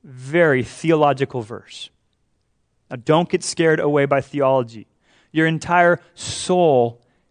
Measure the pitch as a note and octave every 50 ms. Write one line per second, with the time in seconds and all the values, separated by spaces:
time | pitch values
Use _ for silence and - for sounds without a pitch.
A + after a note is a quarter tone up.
0 | _ D3 B2+ B2+ B2+ C3+ D3+ F3 E3+ D#3 C3+ B2+ A#2 G#2+ - - - D#3+ E3 D3+
1 | D3+ C#3+ C#3 C3 C#3 - - B2+ A2 G#2 A#2 - - - - - - - _ _
2 | _ _ _ _ _ _ _ _ _ _ _ _ _ _ _ _ _ _ C#3+ B2
3 | A2 - D3+ E3 F3 - - - - - - - E3 D#3+ D#3 D#3+ D#3 D3 D3 C#3+
4 | C#3 C#3 C#3+ C#3 B2+ - - C#3+ C3+ C3 C3+ C3 B2 A2+ A2+ G#2+ - _ _ _
5 | _ _ _ _ _ _ - D#3 D#3+ D#3+ D#3+ D#3 - - E3+ F3+ F3 F3 F3 E3
6 | _ _ _ - - - - - - - F3+ F3+ F3 D#3+ C#3 B2 A#2+ A#2+ A#2 _
7 | _ _ _ _ _ _